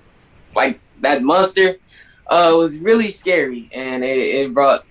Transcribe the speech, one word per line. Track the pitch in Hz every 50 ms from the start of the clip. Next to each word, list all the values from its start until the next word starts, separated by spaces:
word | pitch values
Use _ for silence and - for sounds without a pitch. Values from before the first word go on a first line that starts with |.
| _ _ _ _ _ _ _ _ _ _ -
like, | 104 131 131 120 - _ _ _ -
that | - 135 147 127
monster, | 123 139 160 185 190 185 - 190 190 185 190 - _ _ _ - - _ _ _ _
uh, | - - 170 175 165 165
was | 165 165 160 151
really | 156 170 214 226 226 220 208
scary, | 196 - - 185 180 165 139 131 123 120 113 - -
and | 127 131 131 131 127 127
it, | 131 135
it | 131 - - 123 135 139 135 117
brought, | 139 139 139 - - - -